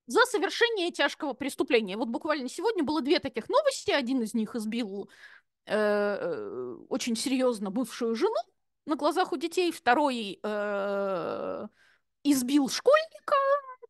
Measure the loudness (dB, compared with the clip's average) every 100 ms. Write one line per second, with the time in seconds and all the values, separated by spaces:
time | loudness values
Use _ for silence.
0 | -2 4 4 4 -2 2 0 2 -2 0
1 | -2 0 -6 -4 -6 -4 2 2 2 -4
2 | -4 -4 -2 -2 -2 -4 -2 0 0 0
3 | 2 2 2 -8 0 2 2 0 0 0
4 | 0 -2 0 -2 -2 -4 -4 -4 -4 -6
5 | -12 -16 -20 -20 _ _ -4 0 2 2
6 | 0 -2 -4 -4 -6 -8 -8 -10 -6 -4
7 | -2 -2 0 2 2 0 -2 -2 -4 -2
8 | -2 0 0 0 -6 _ _ _ -6 0
9 | 0 2 0 -2 -4 0 -2 0 2 4
10 | 4 0 -6 -6 -6 -4 -4 -2 -2 -2
11 | -2 -2 -4 -4 -6 -6 -10 _ _ _
12 | _ _ 0 2 4 2 2 2 6 6
13 | 4 -8 0 2 4 0 -2 -16 -12